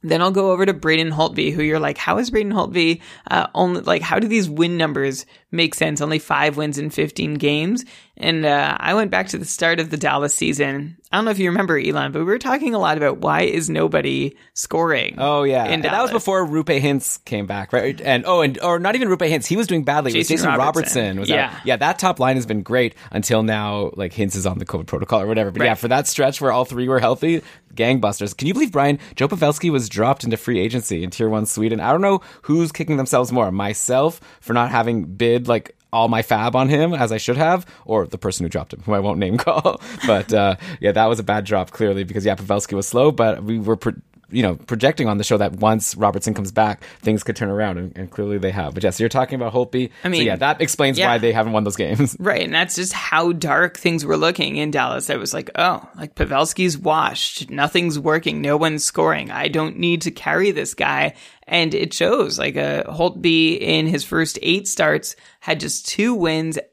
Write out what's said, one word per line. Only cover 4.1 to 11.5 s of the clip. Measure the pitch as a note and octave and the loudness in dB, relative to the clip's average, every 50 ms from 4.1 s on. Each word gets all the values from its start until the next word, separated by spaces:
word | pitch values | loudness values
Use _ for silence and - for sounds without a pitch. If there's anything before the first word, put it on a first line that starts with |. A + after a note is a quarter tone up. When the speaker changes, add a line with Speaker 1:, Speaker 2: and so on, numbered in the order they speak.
| - G3 | 0 0
Speaker 1:
do | G#3+ A3 | 2 2
these | A3 A3+ F#3+ E3 | 2 2 2 0
win | D3 D3+ E3+ E3+ F3 E3+ | 0 0 0 2 2 0
numbers | E3 D#3 C#3+ C3+ C#3 C#3 C3 C3 - _ - - _ _ - | 0 0 0 -2 -2 -2 -4 -6 -10 _ -20 -20 _ _ 0
make | E3+ E3+ D#3 - | 0 0 0 2
sense? | - D#3+ D#3+ D3+ C#3 | 0 0 0 0 -2
Only | D3 D3+ D#3 D#3+ | -2 0 0 -2
five | D3+ - D#3+ C#3 D3 D3+ C#3+ | 0 0 0 2 2 0 0
wins | C#3+ D3+ D3+ C#3+ C#3 | 0 -4 -4 -4 -4
in | D3 D3+ | -6 -6
fifteen | - - D3 D3+ - - C#3+ D3+ D3+ | -2 -2 -2 -2 -2 -4 -4 -4 -2
games." | D3 C#3 C#3+ D3 D3+ D#3 F3+ A3+ B3+ B3+ - - - - _ _ | 0 0 0 0 0 0 0 -2 -2 -4 -8 -20 -20 -20 _ _
And, | - - E3 E3 D#3+ D#3 | -6 -2 -2 0 2 2
uh, | D3+ C#3+ C#3+ C#3+ C#3+ - - | 2 2 2 2 0 -2 -2
I | - - F3+ | 0 0 0
went | G#3+ A3 G3 | 2 0 0
back | - - F#3+ F#3+ | 0 -2 -2 -2
to | - - | -6 -8
the | F3 | -6
start | D3 - - F3 E3 E3 E3 | -8 -4 0 0 0 2 0
of | D#3+ D#3+ | -2 -4
the | D#3 | -4
Dallas | D3 C#3+ D3 C#3 C#3 C#3+ C#3+ - | -2 0 0 0 0 0 0 -2
season. | - - - D3 C#3 C#3+ C#3 C3+ C#3+ C#3+ D#3 E3+ _ _ _ | 0 0 -2 0 0 -2 -2 -2 -6 -8 -10 -12 _ _ _
I | - | -2
don't | F#3+ G#3+ | 0 0
know | A3+ | 0
if | G#3+ F#3+ | 0 2
you | F#3+ | 0
remember, | F3 | 2